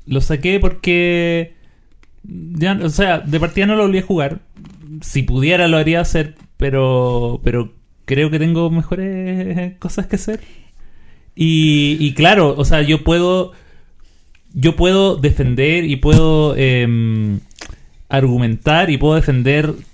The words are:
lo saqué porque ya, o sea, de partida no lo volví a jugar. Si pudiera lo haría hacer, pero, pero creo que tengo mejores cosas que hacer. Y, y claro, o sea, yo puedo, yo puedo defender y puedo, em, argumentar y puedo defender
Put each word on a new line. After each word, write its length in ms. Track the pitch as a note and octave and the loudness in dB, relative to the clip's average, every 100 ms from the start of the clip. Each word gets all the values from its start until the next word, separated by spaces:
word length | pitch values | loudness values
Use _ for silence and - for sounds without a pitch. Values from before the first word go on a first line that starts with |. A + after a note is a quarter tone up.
| - | -6
lo 140 | C3+ | -2
saqué 400 | B2+ D3+ F3+ G3 | 0 0 -2 2
porque 960 | F3+ - F3+ F3 F3 F3 E3+ E3+ E3 - - _ _ - - - | 0 0 0 0 2 0 0 -2 -4 -12 -20 _ _ -20 -20 -20
ya, 560 | - F3 E3 E3 F3+ G3 | -18 -16 -10 -4 -2 0
o 60 | E3 | -2
sea, 300 | D3+ G3 D#3 | 0 0 0
de 200 | C#3+ D#3 | -2 -2
partida 260 | E3 G3 G3+ | -2 0 0
no 100 | G#3+ | 2
lo 60 | |
volví 160 | G3+ F#3+ | 0 0
a 40 | |
jugar. 380 | F#3+ F3 C#3 - - - - - D3+ D#3 | -2 -2 -2 -6 -18 -20 -20 -20 -18 -16
Si 200 | - C#3 | -6 -4
pudiera 460 | C3 C3 D3 F3+ E3+ | -2 0 2 4 4
lo 80 | D#3+ | 2
haría 240 | D#3 E3 | 2 0
hacer, 340 | E3+ E3 D3+ - - - | 0 0 -2 -8 -14 -4
pero, 840 | C#3 C3+ C3 B2+ B2 A#2+ A#2+ A#2+ | -2 0 2 2 0 0 -2 -2
pero 280 | B2 A#2+ G#2+ - _ _ | -2 -2 -4 -10 _ _
creo 260 | - C3+ D#3 | -4 -2 0
que 80 | D#3 | 0
tengo 320 | E3 E3 E3+ | 0 0 0
mejores 1040 | E3 D#3 F#3 F#3+ F#3 F#3 F#3 F#3 F3+ F3+ F#3 | -2 -4 -6 -6 -6 -6 -6 -4 -6 -8 -10
cosas 280 | - - F#3 | -10 -8 -6
que 100 | F#3+ | -6
hacer. 240 | G#3 A3 - - - - - - - - - | -6 -10 -12 -20 -20 -20 -20 -20 -20 -20 -14
Y, 640 | - D#3+ D#3+ D#3 D3 D3 D3+ | -2 0 2 2 2 0 0
y 120 | D3 | -2
claro, 400 | C3 E3 G3+ D3+ C#3 | 2 4 6 4 2
o 80 | |
sea, 180 | C#3 D#3 | 2 2
yo 200 | D3 D#3 | 2 0
puedo, 480 | E3 E3+ F3+ F#3 F3+ - - - - - - _ _ - _ | 2 0 2 0 -4 -10 -20 -20 -20 -20 -20 _ _ -20 _
yo 240 | C#3 D#3+ D#3+ | -2 0 2
puedo 400 | F3+ F#3+ G3 D#3+ | 2 2 2 2
defender 680 | C#3+ C3+ B2+ B2 C#3+ E3+ | 0 0 0 0 0 0
y 120 | E3 C3+ | -2 0
puedo, 580 | D3 D#3 D#3+ D#3 D3+ - | 4 6 6 4 2 0
em, 840 | C3 B2 A#2+ A#2 A2+ A2 G#2+ G2+ - - - - - - - | 0 2 0 0 0 -2 -2 -4 -8 -20 -20 -20 -20 -20 -4
argumentar 840 | C3+ C3 B2 A#2 A2 D#3 D#3+ D3+ | 0 0 0 -2 -2 0 0 0
y 80 | C#3 | 0
puedo 160 | D3+ | 2
defender 580 | D#3 D3+ B2+ B2+ D3 D3+ C3 - | 2 2 0 2 0 0 -4 -12